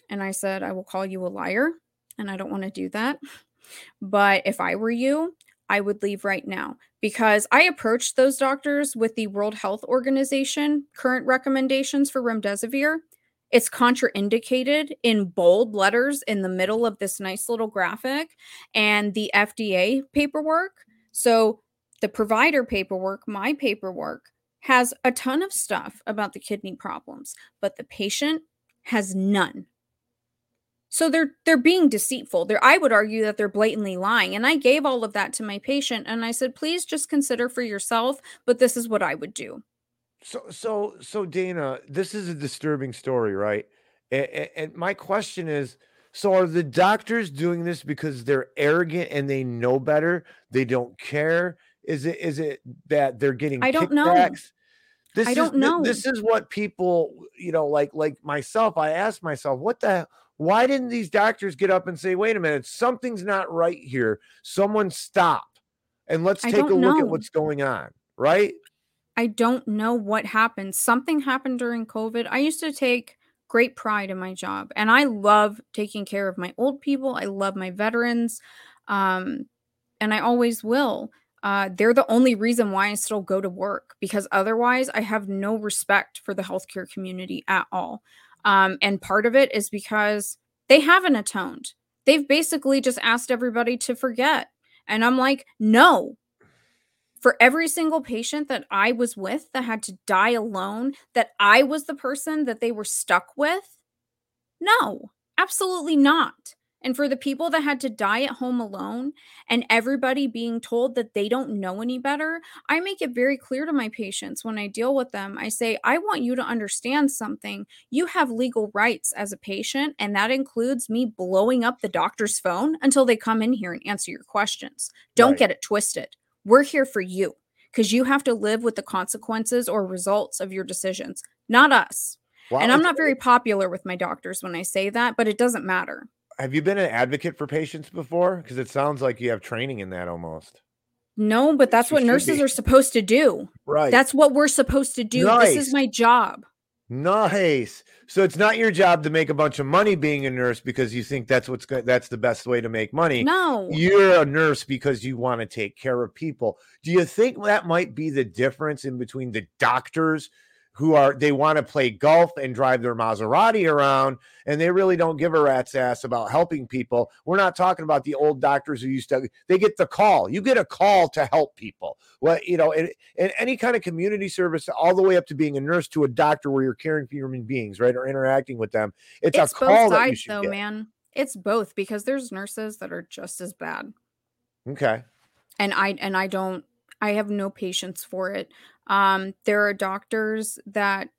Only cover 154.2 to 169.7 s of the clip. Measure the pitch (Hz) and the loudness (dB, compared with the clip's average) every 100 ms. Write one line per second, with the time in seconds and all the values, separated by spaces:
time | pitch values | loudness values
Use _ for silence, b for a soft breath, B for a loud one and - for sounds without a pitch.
154.2 | 143 151 156 135 - 131 143 120 127 123 | 4 2 2 0 -4 -4 -2 -2 -4 -4
155.2 | 127 117 107 - 101 - 131 123 117 - | -4 -4 -6 -6 -8 -6 -4 -2 -4 -6
156.2 | 160 139 113 - b b 156 180 165 - | -10 -4 -4 -4 b b 0 2 2 2
157.2 | 247 220 202 208 170 170 185 113 156 139 | 2 2 0 0 2 -2 -2 -6 -4 -2
158.2 | 117 87 131 131 156 143 139 127 120 135 | -2 -2 -2 -2 -6 -6 -8 -8 -8 -8
159.2 | 127 110 90 - 117 127 - 160 160 156 | -8 -8 -8 0 2 2 -2 -2 0 -2
160.2 | - b b b b - 156 151 139 135 | -6 b b b b -2 4 6 6 4
161.2 | 147 139 156 156 - 151 127 101 147 165 | 2 2 2 2 0 0 -2 2 6 6
162.2 | 175 - 135 123 131 127 120 117 113 107 | 6 2 -8 0 2 2 0 -2 -2 0
163.2 | 110 147 226 220 170 147 139 135 135 131 | 2 4 4 4 2 4 4 4 2 -2
164.2 | b b - 147 170 180 190 175 165 151 | b b -4 0 2 2 2 2 0 0
165.2 | 165 160 143 131 123 135 123 120 123 120 | 2 4 4 2 0 -2 -2 -2 -4 -4
166.2 | 107 143 170 151 123 131 117 120 113 b | 0 0 0 -2 -6 -8 -2 0 -2 b
167.2 | - 190 185 180 185 180 160 143 147 139 | -2 2 2 2 0 0 0 0 0 0
168.2 | 151 139 139 139 147 131 131 135 - 131 | 2 2 2 2 -2 -6 -4 -6 -2 -2
169.2 | 131 b - 185 208 | -2 b 0 2 4